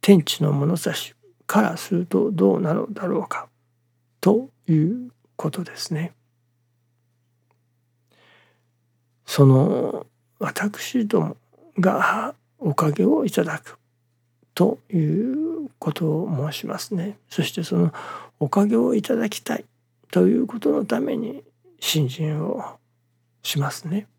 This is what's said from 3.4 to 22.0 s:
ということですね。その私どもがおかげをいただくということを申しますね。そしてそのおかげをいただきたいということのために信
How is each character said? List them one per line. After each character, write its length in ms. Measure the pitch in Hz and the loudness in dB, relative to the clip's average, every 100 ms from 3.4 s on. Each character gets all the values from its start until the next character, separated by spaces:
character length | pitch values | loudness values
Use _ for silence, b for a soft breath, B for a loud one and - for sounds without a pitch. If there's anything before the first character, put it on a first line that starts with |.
| - _ _ _ _ _ _ _ | -12 _ _ _ _ _ _ _
と 280 | 185 214 262 _ - | 2 2 0 _ 0
い 80 | 156 | 2
う 320 | 160 247 247 _ _ - | 2 -2 -8 _ _ -8
こ 160 | 156 | -6
と 100 | 170 | -6
で 140 | 175 - | -10 -10
す 180 | - | -6
ね。 180 | 156 170 _ _ _ _ _ _ _ _ _ _ _ _ _ _ _ _ _ _ _ _ b b b b b b _ _ _ _ _ - | -6 -6 _ _ _ _ _ _ _ _ _ _ _ _ _ _ _ _ _ _ _ _ b b b b b b _ _ _ _ _ -8
そ 200 | - 139 | 6 8
の 600 | 131 156 127 - - - _ _ _ | 8 6 0 -2 -6 -12 _ _ _
私 680 | 208 - 208 208 - 254 208 | -6 -4 -4 -6 -4 -2 0
ど 140 | 98 | 0
も 160 | 80 - _ _ - - | 0 -6 _ _ -10 2
が 560 | 185 - 202 202 240 - _ _ | 2 4 0 0 -4 -10 _ _
お 160 | 220 | -2
か 160 | 139 156 | 0 0
げ 140 | 143 | 2
を 200 | 190 - | 2 2
い 60 | 220 | 0
た 140 | - | 0
だ 160 | 165 156 | -2 -4
く 180 | - - _ _ _ _ _ _ _ | -12 -20 _ _ _ _ _ _ _
と 240 | - 185 - _ | 2 2 2 _
い 60 | 180 | 0
う 720 | 151 165 240 269 320 330 285 _ | 0 0 -2 -2 -4 -6 -10 _
こ 140 | - | -6
と 300 | - 160 151 | -2 -2 -2
を 280 | 208 151 147 | -2 -4 -4
申 80 | 143 | -6
し 80 | - | -8
ま 120 | - | -10
す 160 | - 190 | -6 -6
ね。 200 | 190 202 _ | -6 -10 _
そ 160 | - | -4
し 80 | - | -4
て 100 | - | -4
そ 140 | 165 170 | -2 0
の 160 | 170 B B B B _ | 0 B B B B _
お 80 | 147 | -2
か 180 | 196 208 | 2 2
げ 100 | 226 | 2
を 180 | 247 | 2
い 80 | 226 | 0
た 120 | - | 0
だ 140 | 233 226 | -2 -2
き 100 | - | -6
た 160 | - | -6
い 100 | - - _ _ _ _ | -8 -8 _ _ _ _
と 160 | 180 185 | 2 4
い 100 | 240 | 4
う 120 | 262 | 0
こ 100 | 240 | -2
と 120 | 294 | -2
の 120 | 302 | -2
た 140 | - 226 | -2 -2
め 180 | 285 - | -2 -4
に 280 | 226 277 - _ _ _ | -6 -10 -18 _ _ _
信 280 | - 156 | -4 0